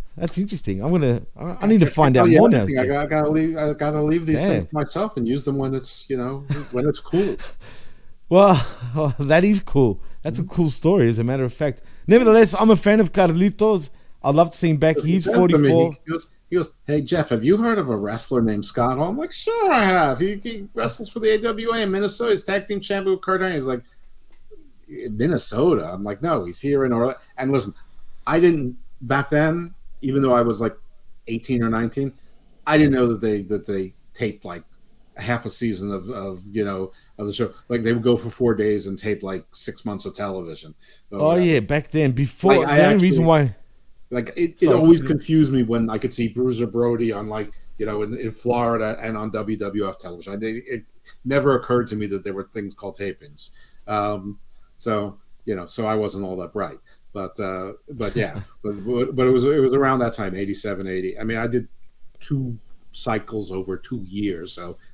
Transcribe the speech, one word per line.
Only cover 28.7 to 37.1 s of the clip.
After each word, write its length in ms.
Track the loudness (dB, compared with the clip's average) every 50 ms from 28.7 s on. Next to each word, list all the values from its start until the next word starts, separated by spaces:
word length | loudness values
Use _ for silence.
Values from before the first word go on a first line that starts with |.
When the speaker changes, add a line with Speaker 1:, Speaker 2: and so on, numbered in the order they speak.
| -6 -8 -12 -14 -14 -12
Speaker 2:
back 280 | -4 0 0 0 0 2
then, 440 | 2 2 2 2 2 -2 -4 -8 -14 -16 -14 -14 -12 -8
even 200 | -6 -2 0 2
though 120 | 4 4 4
I 80 | 4
was, 200 | 4 2 0 0
like, 160 | -2 -4 -4 -6 -16 -20 -20 -20 -18 -18 -18 -16 -10 -8
eighteen 360 | -8 -8 -4 -4 -2 0 0
or 60 | 0
nineteen, 440 | 0 -2 -2 -2 -2 -4 -4 -4 -6 -12 -20 -20 -20 -20 _ _ -20 _ -2
I 120 | 2 4 6
didn't 160 | 6 6 4
know 140 | 4 2 2
that 120 | 2 0
they, 220 | 0 -2 -2 -2 -2
that 220 | -4 -6 -6 -4 -4
they 260 | -6 -6 -6 -8 -10 -18 _ -20 -8
taped, 320 | -6 -6 -6 -6 -8 -14
like, 180 | -14 -14 -14 -16 _ -20 -20 -20 _ -20 _ -20 -20 _ -10
a 40 |
half 240 | -6 -4 -4 -4 -4
a 40 | -8
season 420 | -6 -4 -4 -4 -4 -4 -6 -6
of, 180 | -8 -8 -8 -10
of, 320 | -10 -10 -10 -10 -10 -12 -16 -8
you 120 | -4 -4 -4
know, 280 | -4 -4 -6 -8 -10 -12 -18 -20 -20